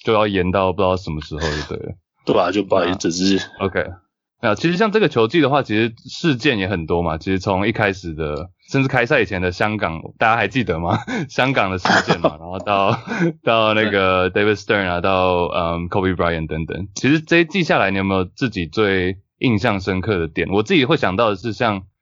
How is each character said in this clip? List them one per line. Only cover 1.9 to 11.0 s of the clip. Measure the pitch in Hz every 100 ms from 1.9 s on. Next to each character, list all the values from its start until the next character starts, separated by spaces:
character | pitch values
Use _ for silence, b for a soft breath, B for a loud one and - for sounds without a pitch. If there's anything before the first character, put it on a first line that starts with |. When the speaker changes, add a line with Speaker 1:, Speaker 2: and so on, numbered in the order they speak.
| - _
Speaker 2:
<laughs> | _ -
对 | 113
啊， | 87
就 | 101
不 | 95
好 | 95
意 | 85
思， |
Speaker 1:
啊。 | 95
Speaker 2:
只 | 90
是 | 85 95 95 - -
Speaker 1:
OK。 | 98 92 82 92 _ _ _ _
那 | 117
其 | 104 165
实 | 175
像 | 220
这 | 214
个 | 175
球 | 120 113
季 | 170
的 | 131
话， | 143
其 | 120
实 | 107 117 113
事 | 127 - 165 123
件 | 147 110
也 | 95
很 | 95
多 | 80 85
嘛， | 85 80
其 | 98
实 | 92
从 | 101 92 104
一 |
开 | 110 104
始 | 95 87
的， | 78 78 73 90 _ -
甚 | 139
至 | 135
开 | 127 120
赛 | 143
以 |
前 | 98 95
的 | 90
香 | 87 107 107
港， | 95 82 - -
大 | 113
家 | 117
还 | 101
记 | 131
得 | 101 82
吗？ | 87 113